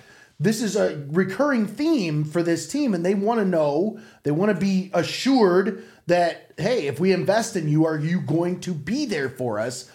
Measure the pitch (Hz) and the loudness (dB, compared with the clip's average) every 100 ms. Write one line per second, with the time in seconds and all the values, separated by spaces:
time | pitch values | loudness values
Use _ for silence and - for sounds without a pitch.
0 | - - - - 165 220 226 196 185 156 | -20 -20 -20 -2 0 0 0 0 0 -2
1 | 139 160 185 - 294 254 202 226 302 311 | -4 -2 0 0 0 2 0 -2 0 0
2 | 175 151 151 175 170 165 - 277 285 185 | 0 -2 -2 -2 0 -2 -2 -2 0 0
3 | 175 202 196 233 196 170 147 143 208 220 | 0 0 0 0 2 2 2 2 0 -4
4 | - - 143 147 208 185 196 190 185 175 | -12 -8 -2 0 2 2 0 0 0 -2
5 | 160 - - 269 202 180 196 - - - | -2 -2 2 4 6 4 2 -2 -10 -10
6 | - 175 170 151 - - 175 247 143 127 | 0 2 2 -2 -10 -4 -2 0 -2 0
7 | 185 180 156 208 220 190 151 151 160 156 | 2 2 2 0 0 -2 0 2 2 0
8 | 156 180 131 165 175 180 185 165 131 247 | -2 -2 0 0 0 -4 -6 -8 -4 -4
9 | 294 175 - - 127 104 117 127 - | -2 -2 -4 -4 -4 -2 -4 -6 -14